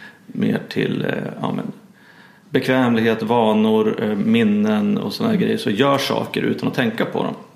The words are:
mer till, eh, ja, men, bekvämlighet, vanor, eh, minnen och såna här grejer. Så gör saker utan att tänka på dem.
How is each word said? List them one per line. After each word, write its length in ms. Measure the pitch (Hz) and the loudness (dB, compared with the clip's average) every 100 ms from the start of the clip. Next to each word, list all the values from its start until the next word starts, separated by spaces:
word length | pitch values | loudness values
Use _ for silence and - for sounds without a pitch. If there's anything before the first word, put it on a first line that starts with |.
| - - - | -20 -20 -12
mer 340 | - 107 - - | -4 -2 -2 -4
till, 360 | - - - | -2 -2 -2
eh, 100 | - - - - | -2 -4 -6 -6
ja, 120 | - | -4
men, 200 | - - - - - - - - - - | -4 -6 -12 -20 -20 -20 -20 -20 -20 -4
bekvämlighet, 720 | 131 131 131 123 113 113 110 | -2 2 2 2 2 2 2
vanor, 800 | 110 120 110 107 110 110 107 - | 2 2 4 4 4 4 2 0
eh, 120 | 107 101 | -2 0
minnen 800 | 107 117 107 104 107 107 104 101 | 2 2 4 2 2 2 0 0
och 140 | 107 | -2
såna 160 | - 113 | -2 0
här 60 | 104 | 2
grejer. 200 | 110 110 | 0 -2
Så 140 | 120 | -2
gör 280 | 104 139 139 | 0 2 2
saker 440 | - 113 - - | 0 -2 -2 -2
utan 260 | - - 110 | -2 -2 -2
att 60 | |
tänka 300 | 139 117 - | -2 -2 -2
på 180 | - - | -2 -2
dem. 120 | - - - | -4 -6 -14